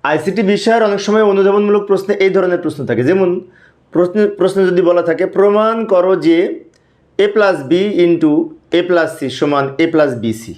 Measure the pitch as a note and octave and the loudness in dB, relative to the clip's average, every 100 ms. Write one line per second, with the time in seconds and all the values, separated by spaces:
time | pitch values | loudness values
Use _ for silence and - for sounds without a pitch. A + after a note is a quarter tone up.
0 | C#3 D3+ E3 F#3+ G3 G3+ A3+ A#3 G#3+ G3 | -2 -2 -2 -2 0 0 2 2 2 0
1 | G3+ G#3+ G#3 G3 G3 G3+ G#3 G#3 G3+ F#3+ | 0 2 2 2 2 2 2 0 0 -2
2 | G3 G3+ F#3+ F#3 F#3 F3 E3 C#3+ B2 A2+ | -2 0 0 2 0 -2 -4 -6 -4 -2
3 | B2+ F#3+ F3+ F#3 - _ _ _ _ D#3 | 0 2 0 -2 -8 _ _ _ _ -2
4 | F3+ G#3+ G#3 - F3+ G3 F#3 F3 E3+ F3 | 0 0 -2 0 0 2 0 2 2 0
5 | E3+ D#3+ F#3 F#3+ G3+ G#3 A3 A3+ A3 F#3 | 0 -2 -2 0 2 2 0 -2 0 0
6 | F#3 F#3 D#3 E3 G3+ - - _ _ _ | 2 2 2 2 0 -6 -16 _ _ _
7 | _ - G3+ G#3 G3+ E3 C3 F3 G#3 F3+ | _ -2 0 2 0 0 -2 -2 0 2
8 | E3+ E3+ D#3 D3+ E3 - _ E3+ F3 F3 | 2 2 2 0 -2 -10 _ -2 0 0
9 | D#3 - C3+ - D3 C#3+ C#3 C3+ E3 D#3+ | -2 -6 -10 -4 -2 0 -2 -2 0 2
10 | C#3+ A#2+ A2+ A2 - | 0 -2 -6 -6 -12